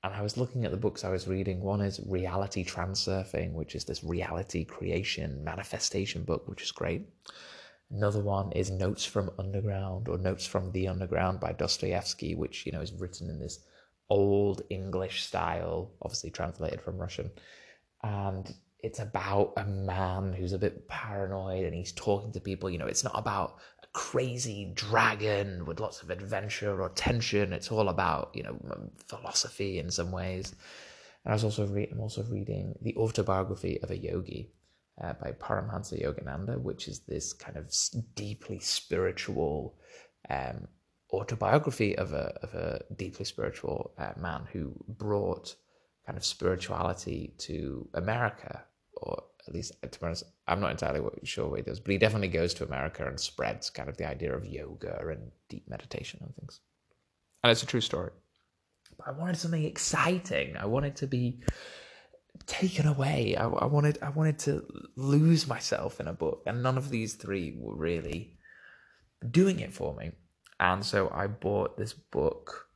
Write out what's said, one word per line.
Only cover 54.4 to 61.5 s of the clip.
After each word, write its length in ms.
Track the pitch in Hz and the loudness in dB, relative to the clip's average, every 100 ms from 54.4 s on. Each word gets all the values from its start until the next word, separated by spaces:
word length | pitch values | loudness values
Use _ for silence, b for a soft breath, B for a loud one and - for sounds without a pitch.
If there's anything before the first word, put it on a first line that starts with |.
| 95 | -4
yoga 520 | - - - - - 82 | -8 -8 -8 -6 -4 -4
and 220 | 73 55 - _ | -6 -8 -16 _
deep 200 | - - | -14 -10
meditation 500 | 57 - - - - | -10 -6 -8 -8 -10
and 120 | - - | -12 -12
things. 240 | - - _ _ _ _ _ _ _ _ | -14 -16 _ _ _ _ _ _ _ _
And 80 | 120 | 6
it's 100 | 117 | 6
a 60 | 131 | 4
true 140 | 127 | 0
story. 300 | - - 87 - _ _ _ _ _ _ - - | 0 -2 -4 -8 _ _ _ _ _ _ -20 -14
But 120 | - | -10
I 20 | |
wanted 260 | 139 170 170 | -4 -2 0
something 260 | 165 165 | 0 2
exciting. 920 | 151 - - - 165 180 180 71 67 67 | 0 0 0 4 4 4 2 0 0 -2
I 80 | 101 | 2
wanted 300 | 120 143 135 | 2 2 0
to 100 | 135 | 0
be 340 | 131 123 123 B | 2 2 0 B